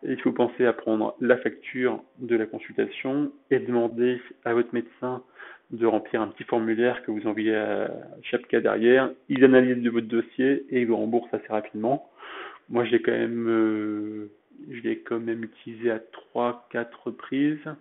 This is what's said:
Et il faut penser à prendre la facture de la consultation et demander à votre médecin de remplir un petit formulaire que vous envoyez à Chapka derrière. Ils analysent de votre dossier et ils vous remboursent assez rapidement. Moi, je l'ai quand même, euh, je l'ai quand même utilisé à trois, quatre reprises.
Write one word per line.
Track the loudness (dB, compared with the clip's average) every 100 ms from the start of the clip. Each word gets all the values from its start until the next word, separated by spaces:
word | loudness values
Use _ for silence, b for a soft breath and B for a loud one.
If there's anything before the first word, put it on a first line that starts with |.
Et | -6
il | -2
faut | -2
penser | 2 0 2 2
à |
prendre | 2 -2 -2 -2 -4
la | 2 2
facture | 2 -6 -12 -2 -2 -2 -10 _
de | -2 0
la | 0
consultation | -6 -10 -4 -4 -4 -4 -2 -2 -6 _
et | 0
demander | 2 0 0 2 0 0 -8 -12 -2
à |
votre | 0 0
médecin | -2 -6 -8 -8 -8 -12 B B B _
de | 0 2
remplir | 2 2 -4
un | -4
petit | -6 -2
formulaire | -2 0 2 2 0
que | -4
vous | -4 -2
envoyez | -2 0 0
à | 0 -2 -4 -6 -14 -18
Chapka | -6 -6 0 0
derrière. | 2 2 6 6 4 -4 _
Ils | 6
analysent | 8 10 6 2
de | 0
votre | 0 0
dossier | -2 -2 0 2 2 0
et | -2
ils | 2
vous | 0
remboursent | 2 0 -2
assez | -8 -4
rapidement. | -4 -4 -6 -2 -2 -4 B B B B B _
Moi, | -2 2
je |
l'ai | 2
quand | 2
même, | 0 -2 -2 0
euh, | 2 2 0 -4 -6 -8 -10 -14 _ _ -20 -16
je | -10
l'ai | -6 -6
quand | -6 -6
même | -6 -6
utilisé | -8 -14 -18 -6 -4
à | -4
trois, | -8 -20 -10 -4 -4 -4 _
quatre | -8 -8 -10 -12
reprises. | -12 -8 -2 -2 -2 -10 -16